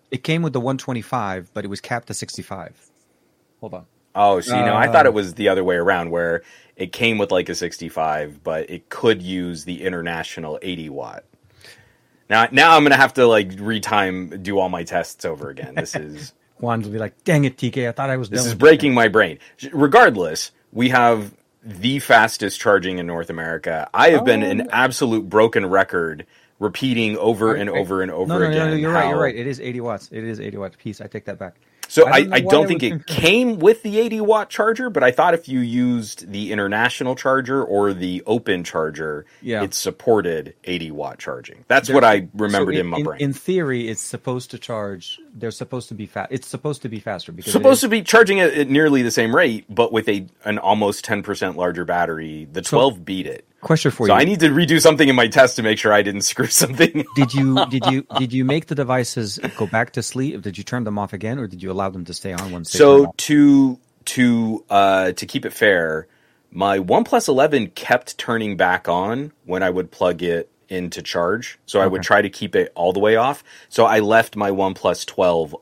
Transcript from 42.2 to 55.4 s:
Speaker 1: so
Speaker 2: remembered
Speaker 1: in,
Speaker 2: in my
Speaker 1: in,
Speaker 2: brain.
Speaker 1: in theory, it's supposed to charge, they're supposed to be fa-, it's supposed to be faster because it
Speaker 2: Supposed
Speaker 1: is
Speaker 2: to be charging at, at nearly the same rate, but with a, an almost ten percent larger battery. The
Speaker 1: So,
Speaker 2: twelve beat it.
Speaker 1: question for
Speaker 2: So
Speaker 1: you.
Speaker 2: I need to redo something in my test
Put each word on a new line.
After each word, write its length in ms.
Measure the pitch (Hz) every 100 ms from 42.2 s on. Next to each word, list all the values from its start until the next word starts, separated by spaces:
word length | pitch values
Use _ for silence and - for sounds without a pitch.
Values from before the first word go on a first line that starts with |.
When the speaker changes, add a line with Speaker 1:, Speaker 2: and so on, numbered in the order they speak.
Speaker 1:
so 60 | 87
Speaker 2:
remembered 400 | 101 107 98 95
Speaker 1:
in, 80 | -
Speaker 2:
in 60 | 87
my 100 | 82
Speaker 1:
in, 60 |
Speaker 2:
brain. 180 | 151 76
Speaker 1:
in 120 | 143
theory, 540 | 135 - 185 151 127 113
it's 140 | 110
supposed 480 | - 120 - 127 123
to 60 | 120
charge, 640 | - 113 101 95 - - 311 247
they're 160 | 113
supposed 380 | - 127 127 -
to 40 |
be 140 | 107 101
fa-, 200 | - 95
it's 160 | 131 -
supposed 340 | - 151 143
to 80 | 120
be 100 | 107
faster 320 | 110 95 -
because 220 | 85 104
it 0 |
Speaker 2:
Supposed 240 | - 262 269
Speaker 1:
is 40 |
Speaker 2:
to 80 | 254
be 120 | 220
charging 380 | 185 220 214 196
at, 120 | 175 147
at 120 | 139
nearly 360 | 139 156 139
the 80 | 120
same 240 | 110 113 135
rate, 300 | 165 110 -
but 220 | 101 117
with 180 | 113 110
a, 160 | 101 92 _
an 140 | 107 104
almost 480 | 95 107 104 101 -
ten 160 | 101
percent 340 | 98 98 95 80
larger 300 | 90 87 85
battery. 640 | 87 85 80 80 78 78
The 120 | 82
Speaker 1:
So, 140 | 87 139
Speaker 2:
twelve 280 | 135 101 -
beat 220 | 95 82
it. 180 | 67 - _
Speaker 1:
question 300 | - 160 147
for 160 | - 107
Speaker 2:
So 60 |
Speaker 1:
you. 60 | 101
Speaker 2:
I 60 | 156
need 140 | 196
to 80 | 156
redo 300 | 143 170 160
something 260 | 160 151 143
in 80 | 127
my 120 | 117
test 280 | 139